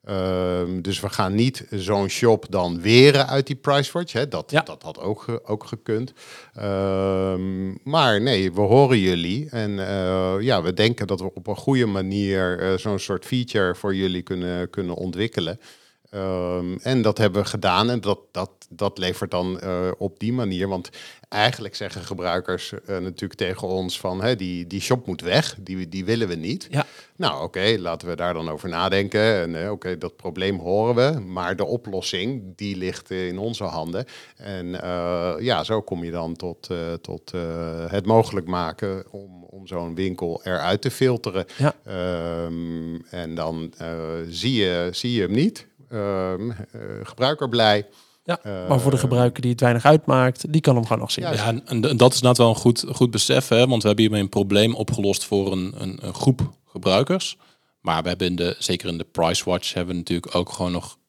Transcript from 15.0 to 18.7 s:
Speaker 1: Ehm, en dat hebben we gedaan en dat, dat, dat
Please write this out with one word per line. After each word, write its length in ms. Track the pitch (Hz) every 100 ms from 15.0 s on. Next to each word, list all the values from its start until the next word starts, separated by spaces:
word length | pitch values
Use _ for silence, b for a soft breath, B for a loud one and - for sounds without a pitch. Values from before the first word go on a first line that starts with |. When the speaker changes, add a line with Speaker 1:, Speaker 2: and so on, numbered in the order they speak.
| 92 87 113 - 82 101 b b b b _
Speaker 1:
Ehm, 680 | 104 95 92 90 90 90 92
en 200 | 123 131
dat 160 | 107 104
hebben 240 | 107 95
we 60 | 98
gedaan 420 | 104 95 90 113
en 120 | 123
dat, 180 | 98 98 _
dat, 180 | 87 95 _
dat 280 | -